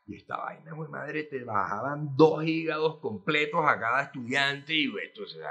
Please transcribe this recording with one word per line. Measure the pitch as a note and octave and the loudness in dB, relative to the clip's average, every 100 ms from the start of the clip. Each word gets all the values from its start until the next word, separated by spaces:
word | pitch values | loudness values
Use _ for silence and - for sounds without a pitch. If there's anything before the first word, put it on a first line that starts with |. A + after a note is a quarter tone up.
| - | -16
Y | - | -16
esta | - - | -8 -8
vaina, | - - D#3+ | -6 -10 -12
güey, | D#3 D3+ | -10 -8
madre, | C3+ C#3 D3+ | -8 -6 -6
te | D3+ C3+ | -6 -8
bajaban | A#2+ G#2 F2+ G2+ C3 D3 D3 C3+ | -2 -2 0 -2 -2 -2 -2 6
dos | D#3 D3+ | 6 6
hígados | D#3+ D#3+ D#3+ D#3 D#3 D#3 | 0 0 0 0 0 -2
completos | B2+ G#2 - D3+ D3+ E3 | -6 -4 0 2 2 4
a | D3+ A2 | 4 4
cada | A2+ B2+ | 2 2
estudiante | C#3 C#3 A#2 C#3 C#3 C#3+ C#3 | 0 -6 -2 2 2 0 -2
y, | D#3+ C#3 | 0 0
güey, | G2+ E2 | -2 -8
entonces | - F#2 D#2+ D#2 | -10 -14 -10 -10